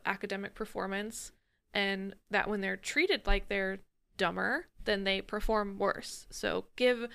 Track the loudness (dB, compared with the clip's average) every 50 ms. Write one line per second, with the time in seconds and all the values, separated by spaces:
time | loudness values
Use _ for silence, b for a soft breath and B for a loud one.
0 | -2 -4 -4 -2 -4 -6 -6 -4 -6 -8 -8 -8 -10 -8 -6 -6 -4 -4 -4 -4
1 | -6 -6 -8 -10 -12 -14 -16 _ _ _ _ _ _ _ -2 0 2 2 0 -2
2 | -4 -8 -10 -12 _ -2 0 0 2 2 0 0 0 -2 -4 -4 -4 -2 2 2
3 | 4 4 4 2 4 4 4 4 4 0 -2 0 0 -2 -4 -6 -10 _ _ _
4 | _ _ _ 0 2 2 2 2 0 0 0 -2 -4 -8 _ -8 -2 -2 0 0
5 | 2 0 0 0 -2 -4 -4 0 2 2 2 2 2 0 -2 0 2 2 0 0
6 | -4 -10 -12 -14 -14 -14 -10 -4 -2 -2 -2 -2 -4 -6 -2 4 4 4 4 4
7 | 0 -8